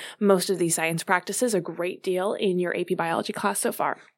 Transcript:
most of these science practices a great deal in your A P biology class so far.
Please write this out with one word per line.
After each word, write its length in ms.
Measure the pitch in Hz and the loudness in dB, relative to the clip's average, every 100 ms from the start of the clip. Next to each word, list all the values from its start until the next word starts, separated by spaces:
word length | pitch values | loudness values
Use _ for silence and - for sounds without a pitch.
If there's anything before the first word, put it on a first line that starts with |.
| - - | -8 0
most 300 | 202 185 185 | 4 4 4
of 100 | 175 | 0
these 160 | 170 160 | 0 0
science 260 | 160 165 | 0 -2
practices 540 | - 180 180 196 254 196 | 2 0 0 -2 0 0
a 60 | |
great 420 | 170 165 180 - | -2 -4 -6 -4
deal 300 | - 180 196 | -2 0 0
in 260 | - 196 180 | 0 0 2
your 160 | 175 - | 0 -2
A 80 | |
P 100 | 175 | -2
biology 400 | 175 165 165 - | -2 0 0 -2
class 260 | - 202 196 | -2 -2 0
so 120 | 233 | -2
far. 280 | - 143 - - | 0 -2 -2 -10